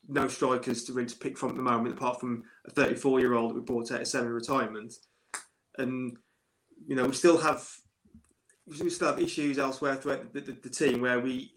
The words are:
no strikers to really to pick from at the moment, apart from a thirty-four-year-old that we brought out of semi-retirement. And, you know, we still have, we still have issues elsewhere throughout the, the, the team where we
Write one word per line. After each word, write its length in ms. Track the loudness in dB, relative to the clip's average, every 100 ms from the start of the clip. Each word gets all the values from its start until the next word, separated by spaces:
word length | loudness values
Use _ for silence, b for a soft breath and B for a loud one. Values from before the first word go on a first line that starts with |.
| -4
no 220 | 0 0
strikers 560 | 2 2 2 0 -4 -4
to 80 |
really 160 | -4 -4
to 80 | -6
pick 200 | -8 -4
from 120 | -4
at 60 | -2
the 40 |
moment, 340 | 0 0 0 -2
apart 240 | -4 -2
from 240 | -4 -6 -8 b b
a 60 |
thirty-four-year-old 800 | 2 2 2 4 4 6 4 2
that 40 | -2
we 60 |
brought 300 | -4 -4 -2
out 80 | -4
of 80 | -2
semi-retirement. 840 | -2 -2 -4 -2 0 0 -6 -14 -16 B B B B B B B -6
And, 400 | -4 -4 -6 -10 _ _ _ _ _ -14 -4
you 80 | 0
know, 100 | 0
we 80 |
still 240 | 4 6 6
have, 300 | 4 0 -4 -18 _ _ _ -20 _ _ _ _ -16
we 220 | -4 -2
still 180 | 0 2
have 140 | 2
issues 360 | 0 0 0 2
elsewhere 380 | 0 0 -2 0
throughout 380 | -2 -4 -6
the, 80 | -10
the, 100 | -10 -12
the 60 | -8
team 300 | 2 2 4
where 180 | 2 2
we 340 | 0 -4 -8